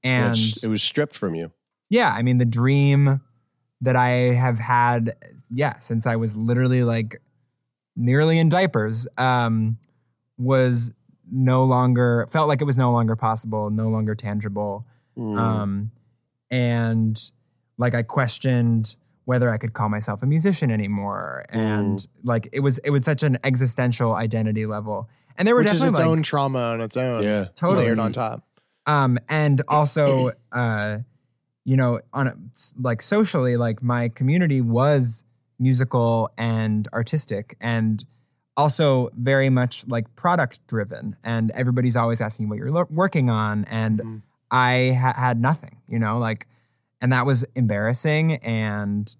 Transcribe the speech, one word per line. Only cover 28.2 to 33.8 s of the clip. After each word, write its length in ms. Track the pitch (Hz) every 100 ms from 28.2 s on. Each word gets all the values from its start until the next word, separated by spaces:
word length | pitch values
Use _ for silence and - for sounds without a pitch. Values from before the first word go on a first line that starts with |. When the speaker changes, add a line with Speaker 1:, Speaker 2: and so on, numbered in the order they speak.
| 110 113 _ _ _ _ -
Speaker 1:
Um, 320 | 147 135 123 -
and 320 | 156 151 135 -
also, 640 | 147 147 - 143 135 127 -
Speaker 3:
<clears throat> 100 | _
Speaker 1:
uh, 460 | 120 120 107 104 107 120 _ _ _ _ _
you 120 | - 131
know, 240 | 123 120 -
on 160 | - 131
a, 80 | - 110
s-, 220 | - - -
like, 220 | 123 117
socially, 540 | - 208 214 160 127 120
like, 260 | 117 107